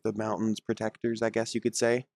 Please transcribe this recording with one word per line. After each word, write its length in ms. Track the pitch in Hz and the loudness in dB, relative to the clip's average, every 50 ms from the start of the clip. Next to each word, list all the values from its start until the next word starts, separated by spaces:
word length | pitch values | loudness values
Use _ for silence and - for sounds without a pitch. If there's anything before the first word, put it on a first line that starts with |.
| - | -2
the 100 | 110 104 | -4 -2
mountain's 460 | 104 107 110 104 87 110 110 107 - | -2 -2 -2 -2 0 0 -2 -2 -2
protectors, 600 | - - 113 - 110 107 - - - 117 117 110 | -2 -4 -4 -2 -2 -6 -4 -2 -4 -2 -2 0
I 80 | 117 113 | 0 0
guess 260 | - 113 110 - - | 2 0 -2 0 -2
you 60 | 113 | -2
could 140 | - 117 107 | -2 0 0
say. 300 | - 120 117 120 123 131 _ _ | 2 2 4 2 2 0 _ _